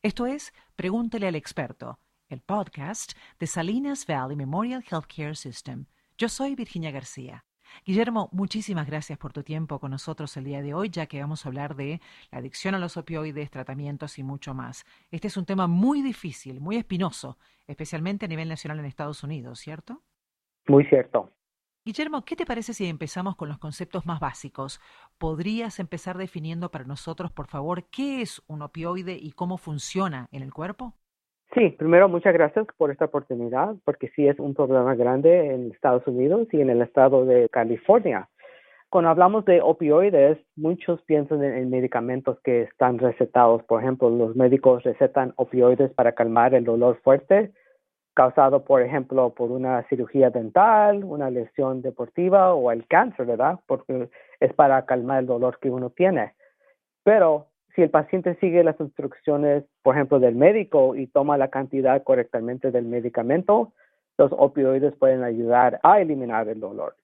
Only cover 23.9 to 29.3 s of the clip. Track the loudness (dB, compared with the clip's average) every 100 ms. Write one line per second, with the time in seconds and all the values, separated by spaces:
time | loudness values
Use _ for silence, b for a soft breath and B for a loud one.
23.9 | -10 -8 -8 -8 -12 -18 -14 -14 -14 b
24.9 | b b _ -8 -6 -6 -6 -8 -10 -12
25.9 | -10 -12 -12 -12 -12 -12 -10 -10 -12 -14
26.9 | -14 -12 -12 -12 -12 -14 -10 -8 -8 -10
27.9 | -10 -8 -6 -10 -12 _ -16 -14 -10 -8
28.9 | -8 -10 -12 -16